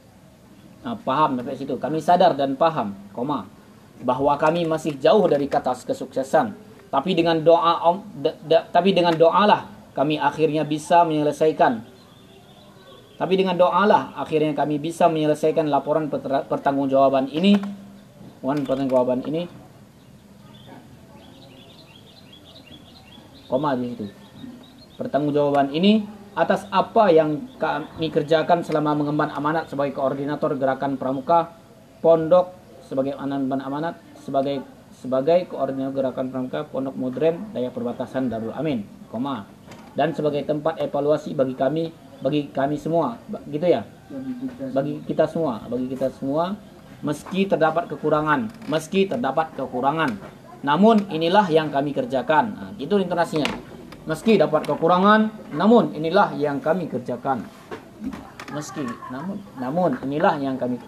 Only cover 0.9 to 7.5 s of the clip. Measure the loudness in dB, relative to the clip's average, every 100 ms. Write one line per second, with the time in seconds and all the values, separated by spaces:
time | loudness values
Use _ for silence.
0.9 | -8 -4 0 0 0 -6 -8 -8 -6 -4
1.9 | -2 2 4 4 4 -2 0 0 0 -4
2.9 | -8 -14 -8 -6 -6 -8 -18 -20 -20 -20
3.9 | -8 -4 0 0 2 2 2 0 -2 -4
4.9 | 0 4 6 4 2 0 -2 -2 -4 -6
5.9 | -8 -6 -6 0 2 0 -4 -18 -20 -6
6.9 | -2 0 2 2 2 6